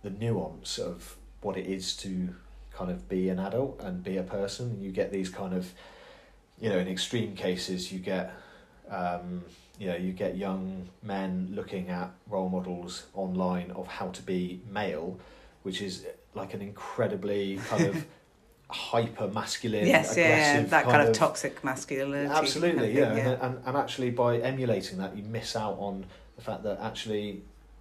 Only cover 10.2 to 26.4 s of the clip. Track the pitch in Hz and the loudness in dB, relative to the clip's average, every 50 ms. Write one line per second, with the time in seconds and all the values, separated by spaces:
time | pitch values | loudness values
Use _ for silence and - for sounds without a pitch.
10.2 | 104 95 - 92 101 95 95 95 92 95 95 92 92 92 - - - 107 98 98 | -2 -2 -2 -2 -2 -2 -2 -2 -4 -4 -6 -8 -10 -12 -16 -14 -8 -6 -4 -2
11.2 | 95 92 92 92 92 92 101 101 98 - 104 95 90 90 90 90 90 90 - - | -2 -2 0 -2 -2 -2 -4 -6 -6 -4 -6 -6 -4 -4 -4 -4 -6 -8 -10 -18
12.2 | _ - 104 95 92 92 92 90 90 92 90 87 87 87 90 - - - - 95 | _ -4 -2 -2 0 0 0 -2 -2 -4 -6 -6 -6 -10 -10 -12 -12 -10 -6 -4
13.2 | 95 92 92 92 92 90 90 90 87 87 90 90 90 - - - 101 90 90 - | -4 -2 0 2 2 2 2 0 -2 -6 -8 -8 -8 -8 -6 -6 -6 -6 -6 -8
14.2 | - - 92 90 90 90 90 90 - 117 98 104 104 92 76 76 82 90 90 180 | -4 -2 0 0 0 -2 -4 -8 -12 -8 -4 -4 -2 -2 -2 -4 -4 -6 -8 -8
15.2 | - - - - - - - - - 98 92 92 101 95 90 - - - - - | -14 -18 -20 -20 -20 -20 -20 -10 -8 -6 -4 -4 -4 -4 -6 -8 -10 -12 -14 -14
16.2 | - _ - - 98 95 - 101 101 101 107 - - - - - 117 101 101 92 | -18 _ -10 -8 -8 -6 -6 -8 -8 -8 -8 -10 -10 -8 0 2 2 2 2 0
17.2 | 98 101 101 101 98 98 98 95 113 - 113 104 - 98 98 160 147 - - - | 0 0 2 2 2 0 -2 -4 -2 0 2 4 4 4 2 -2 -4 -6 -14 -20
18.2 | - _ _ _ _ - - _ - - - - - - - 117 113 117 - - | -20 _ _ _ _ -20 -20 _ -16 -12 -10 -8 -6 2 2 2 2 2 -2 -4
19.2 | 107 98 101 107 104 - - - - 113 110 107 - - - - - - - 175 | -4 -2 -2 -2 -2 -2 -4 -2 0 0 2 4 6 8 8 6 6 4 4 6
20.2 | 170 160 156 156 151 147 143 143 - - 170 151 139 - 135 147 143 117 - - | 8 8 8 8 8 8 6 6 6 6 6 6 8 8 8 10 10 8 8 6
21.2 | - - - - - 139 - - - 135 131 135 - - 143 131 135 139 139 143 | 6 4 4 0 -4 -4 -4 -4 -4 -4 -4 -4 -4 -4 -2 -2 0 0 0 0
22.2 | 143 143 147 156 156 - - - - 143 156 131 120 107 120 143 139 113 110 113 | 0 2 4 4 4 4 2 4 4 4 4 4 2 4 6 6 6 6 6 4
23.2 | 113 127 127 123 127 127 127 127 - 127 127 143 139 - - - 127 123 120 123 | 4 2 2 2 0 -2 -2 -4 -4 0 0 0 0 0 -2 -2 0 0 2 4
24.2 | 120 120 120 120 - 131 135 131 127 117 110 98 92 - 92 92 95 92 92 101 | 4 4 4 4 2 0 0 0 2 2 2 0 0 -4 -6 -6 -6 -6 -6 -8
25.2 | 101 107 113 113 - - - 113 107 107 95 95 101 101 98 95 95 92 - - | -8 -6 -6 -6 -4 -4 -2 -2 -2 -2 -2 -2 -4 -4 -4 -6 -8 -12 -14 -20
26.2 | - - - - | -20 -20 -20 -12